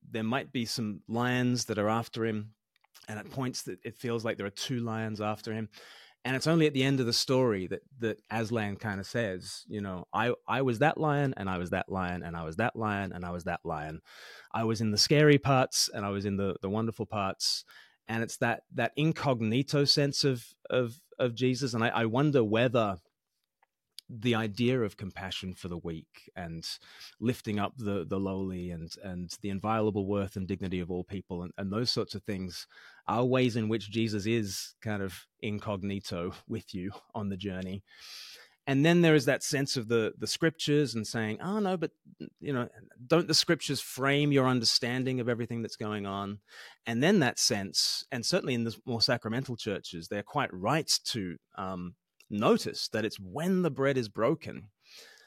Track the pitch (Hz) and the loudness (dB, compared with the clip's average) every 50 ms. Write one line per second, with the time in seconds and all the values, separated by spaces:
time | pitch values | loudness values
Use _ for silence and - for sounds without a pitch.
0 | - - - 113 110 110 120 139 - - - 131 117 - - - 113 104 101 - | -14 -8 -6 -4 -2 0 0 -2 -2 -4 -4 -4 -4 -2 -2 -4 -4 -4 -4 -8
1 | - - 110 117 120 123 123 127 123 123 123 117 - - 107 107 101 104 110 117 | -8 -4 -2 0 0 2 2 2 2 2 2 0 0 -2 -2 0 2 2 2 0
2 | 113 - - 117 113 113 107 107 107 110 - _ _ _ _ _ _ _ _ - | -2 -4 -4 -2 -2 -2 -2 -4 -6 -10 -14 _ _ _ _ _ _ _ _ -20
3 | - - 110 104 101 98 - 135 131 127 131 - - 131 95 - - 117 107 - | -16 -12 -12 -12 -12 -10 -6 -4 -4 -4 -4 -6 -8 -10 -10 -10 -10 -12 -10 -8
4 | - 120 117 117 110 113 107 - 98 101 - - - - 135 120 117 113 110 110 | -4 -2 -2 -2 0 -2 -2 -2 -4 -6 -6 -6 -6 -4 -4 -2 -2 -2 -2 -2
5 | 110 110 110 104 107 104 107 104 - 117 107 110 110 104 - - - - - - | -4 -4 -4 -2 -2 -2 -2 -4 -6 -6 -6 -6 -6 -8 -10 -16 -20 -20 -20 -20
6 | - - _ _ - 123 135 135 - 156 165 165 156 151 143 131 131 135 139 131 | -20 -20 _ _ -4 -2 -2 0 2 4 6 6 6 6 4 4 4 4 4 4
7 | 127 113 120 - - - 135 127 131 120 107 95 92 85 98 - - _ - 131 | 4 2 2 2 2 4 4 4 6 4 4 2 0 -2 -4 -8 -8 _ -8 -4
8 | 117 110 107 - _ - 107 117 117 101 120 113 104 101 101 - - 110 98 98 | -2 -2 -2 -4 _ -6 -4 -2 -2 0 0 0 0 -2 -2 -4 -4 -4 -4 -4
9 | 98 - - 120 117 101 92 90 95 101 - - - - 104 107 101 98 92 90 | -6 -4 -2 -2 -2 -2 -2 -6 -8 -10 -12 -14 -12 -8 -6 -6 -4 -4 -6 -6
10 | - - - 101 110 123 120 - _ - 110 127 139 131 120 107 143 156 - - | -8 -4 -2 0 2 2 0 -2 _ -2 0 2 2 2 2 4 2 2 2 2
11 | 156 151 143 143 143 135 - - 98 95 92 87 90 85 95 92 - - 95 95 | 0 2 2 2 2 0 0 -2 -2 -2 -2 -2 -2 0 0 -2 0 -2 -2 -2
12 | 92 87 90 87 80 85 82 85 82 80 80 92 113 120 - 113 113 107 104 101 | -2 -2 -2 -4 -6 -6 -6 -6 -6 -6 -2 -2 -2 -2 -2 -2 -2 -2 -2 -2
13 | 98 95 80 87 90 87 87 87 82 90 85 - - 85 80 76 76 78 78 82 | -4 -4 -6 -8 -8 -6 -6 -6 -4 -4 -4 -4 -4 -6 -6 -6 -6 -8 -8 -10
14 | - - - - - - - - - - - 107 113 110 113 101 113 107 104 104 | -14 -18 -20 -20 -20 -20 -20 -20 -14 -8 -4 0 0 0 2 2 2 2 2 2
15 | - - 156 147 151 151 147 135 - 135 139 127 131 - - - - - - 117 | 4 6 6 8 8 10 8 8 6 6 4 4 4 2 2 0 0 0 -2 -4
16 | 101 101 98 101 98 104 98 95 101 98 87 - - 95 101 110 113 113 107 - | -4 -2 -2 -2 -2 0 0 0 0 0 -2 -2 -2 -2 0 0 0 -2 -2 -4
17 | 107 - 110 104 98 95 95 - - - - - - - - - - - _ _ | -6 -4 -2 -2 -2 -2 -2 -2 -2 -2 -2 -4 -6 -12 -20 -20 -20 -20 _ _
18 | _ - 113 113 113 - - - 127 120 113 - - _ - 127 117 117 - 139 | _ -6 -4 -2 -2 -4 -2 0 0 0 0 -2 -4 _ -4 -2 -2 0 0 2
19 | 151 160 160 - - 143 127 113 113 107 110 131 139 - - 143 143 131 - 151 | 2 2 2 2 2 0 2 2 2 2 2 2 2 2 2 2 4 4 4 4
20 | 143 143 139 - - 139 131 120 - - - _ - - - 127 123 117 120 - | 2 2 2 2 2 2 0 0 -4 -12 -18 _ -6 0 0 2 2 0 -4 -10
21 | _ _ - - 127 123 113 110 127 127 127 120 139 123 113 113 113 120 - 110 | _ _ -2 0 0 0 2 2 2 2 2 2 0 0 0 2 2 2 2 2
22 | 117 113 107 127 147 151 139 135 113 104 107 113 123 127 110 123 110 101 95 85 | 2 2 4 4 4 6 6 6 4 6 4 4 4 4 4 4 2 2 0 -4
23 | - _ _ _ _ _ _ _ _ _ _ _ _ _ _ _ _ _ _ - | -10 _ _ _ _ _ _ _ _ _ _ _ _ _ _ _ _ _ _ -20
24 | - - 123 113 104 123 117 110 113 110 98 113 120 120 131 127 113 101 - - | -16 -14 -12 -2 0 2 2 2 0 -2 -2 0 2 2 2 2 0 -2 -2 -6
25 | 98 92 - - 95 92 87 - - 92 87 - - 90 87 85 - 85 82 80 | -10 -10 -8 -8 -8 -8 -8 -8 -8 -8 -8 -8 -8 -8 -8 -6 -6 -6 -8 -8
26 | 71 _ _ - - - - 95 90 82 82 82 82 - - - - - - - | -10 _ _ -20 -20 -16 -12 -10 -10 -8 -8 -10 -10 -10 -12 -12 -14 -20 -20 -20
27 | - - - - 107 117 120 - - 113 104 104 101 - - 127 113 101 101 98 | -20 -20 -8 -2 -2 -2 -2 -2 -4 -4 -2 0 -2 -2 -4 -4 -4 -2 -2 -2
28 | 82 73 98 95 98 95 95 95 98 92 92 90 87 87 87 82 82 82 - - | -2 -2 -2 -2 -2 -2 -2 -2 -4 -4 -4 -6 -6 -6 -6 -8 -10 -10 -12 -12
29 | - 98 90 90 90 82 - - - 101 98 95 82 107 110 113 107 107 95 104 | -12 -10 -8 -8 -8 -10 -10 -8 -6 -6 -4 -4 -2 0 0 2 2 2 0 0
30 | 98 95 101 101 98 92 - 104 95 85 101 90 101 90 92 90 87 82 92 90 | 0 0 0 0 -2 -2 -4 -6 -4 -4 -4 -4 -2 -4 -4 -4 -4 -4 -4 -6
31 | 87 - 104 95 - - 95 87 87 87 - - 101 95 98 110 123 117 - 120 | -6 -6 -8 -10 -8 -8 -8 -8 -8 -8 -8 -8 -6 -4 -2 -2 -2 -2 -2 -2
32 | 101 - - 98 - - 104 92 92 90 82 - - - - - - - - - | -4 -4 -6 -8 -6 -6 -6 -4 -6 -6 -8 -10 -14 -16 -20 -20 -20 -20 -20 -10
33 | _ - 101 113 123 127 127 131 127 123 107 120 110 107 113 113 95 104 101 113 | _ -2 0 2 2 2 4 4 4 2 2 0 0 0 0 -2 -2 -2 0 0
34 | 113 110 107 104 95 110 117 117 107 98 90 - - - - _ - 113 107 101 | 0 2 0 0 0 0 0 0 0 -2 -4 -8 -10 -12 -14 _ -8 -6 -4 -4
35 | 98 95 90 - - _ _ _ - 110 104 104 - 110 104 95 95 101 98 101 | -4 -6 -6 -10 -16 _ _ _ -6 -4 -4 -4 -4 -4 -4 -2 -2 -4 -4 -4
36 | - - 104 87 87 87 - - - - 117 107 - - - 92 87 95 - - | -4 -6 -4 -4 -4 -4 -6 -8 -10 -8 -8 -8 -8 -8 -8 -8 -6 -8 -8 -12
37 | - _ - 117 104 98 98 92 98 101 92 92 92 92 95 101 - _ - - | -16 _ -8 -6 -4 -4 -6 -6 -6 -6 -6 -6 -6 -8 -8 -10 -12 _ -20 -20
38 | - - - - - - - - - - _ _ _ - 139 135 147 165 170 175 | -20 -18 -18 -16 -16 -18 -18 -20 -20 -20 _ _ _ 0 4 6 6 8 8 8
39 | 170 160 156 151 120 139 131 113 - - - 135 143 - - 135 110 107 117 117 | 8 8 8 6 6 4 2 2 0 -2 0 0 0 0 -2 -2 0 2 2 2
40 | 110 - - - 107 - - - 165 160 - - - 151 147 147 151 123 113 113 | 2 2 -2 -4 -6 -6 -2 0 0 0 0 0 0 2 2 4 2 2 -2 -4
41 | 107 - - 117 110 107 110 - - 175 202 220 208 185 185 175 156 - - _ | -6 -4 -4 -2 -2 -2 -4 -4 -4 -4 -2 0 0 0 0 -2 -4 -6 -8 _
42 | _ - - - - - - _ - - 143 123 - - - - - - - - | _ -20 -16 -14 -14 -14 -14 _ -6 -4 -2 -2 -2 -4 -8 -14 -20 -20 -20 -20
43 | 123 123 165 165 160 - 156 - - - 170 151 - - 143 117 - - - 127 | 0 2 4 4 4 4 2 2 4 4 2 0 0 -2 -4 -4 -6 -8 -6 -2
44 | 131 139 143 143 147 147 143 135 127 131 127 123 113 113 - - - 117 123 131 | 2 2 4 4 4 4 6 6 6 6 4 4 4 2 2 2 2 0 0 0
45 | 127 131 131 127 117 120 120 110 120 110 120 117 113 101 - - 113 107 104 104 | 0 0 0 0 0 0 0 0 -2 -4 -4 -4 -6 -6 -6 -6 -4 -4 -2 -2
46 | 101 98 98 98 101 101 104 104 - _ - - - - - _ _ 117 117 117 | -4 -4 -4 -4 -4 -6 -6 -10 -12 _ -20 -20 -20 -20 -20 _ _ -4 0 4
47 | 139 175 214 196 139 120 - - - - 117 101 98 95 - - - - - - | 4 6 6 6 6 4 2 2 2 2 2 0 -2 -2 0 0 0 0 -2 -4
48 | - - 139 123 110 - 170 196 208 165 127 117 117 113 110 - _ - 123 110 | -6 -8 -8 -4 -2 0 0 0 0 0 0 0 0 -2 -4 -6 _ -4 0 2
49 | - - 123 113 - 113 110 131 135 - 120 - - 110 98 87 - - - 82 | 2 2 2 2 0 -2 -2 -2 -2 -4 -6 -6 -4 -4 -4 -4 -6 -8 -10 -10
50 | 82 - 104 104 101 - - 147 127 - 87 92 92 110 143 160 139 - - - | -8 -6 -6 -6 -6 -4 -2 -2 -2 -2 -4 -2 0 2 2 2 2 0 0 -2
51 | - - - 113 95 90 80 - _ _ _ - 98 92 95 90 90 87 - _ | -2 -4 -4 -4 -4 -4 -6 -10 _ _ _ -8 -6 -6 -6 -6 -8 -8 -10 _
52 | _ _ _ _ _ - 104 104 113 160 233 214 - 110 104 - - - - 110 | _ _ _ _ _ -6 -2 2 4 4 4 4 2 -2 -6 -6 -6 -4 -2 -2
53 | 110 104 - - 98 92 87 139 165 185 190 185 180 165 131 127 135 139 139 131 | -2 -2 -4 -6 -10 -10 -6 -4 0 2 2 2 2 2 0 0 0 2 2 2
54 | 120 101 - - 110 127 165 156 - 107 55 60 104 107 _ _ _ - - - | 0 -2 0 0 2 2 2 0 -4 -8 -12 -12 -14 -16 _ _ _ -20 -20 -20
55 | - - - - - | -20 -20 -20 -20 -20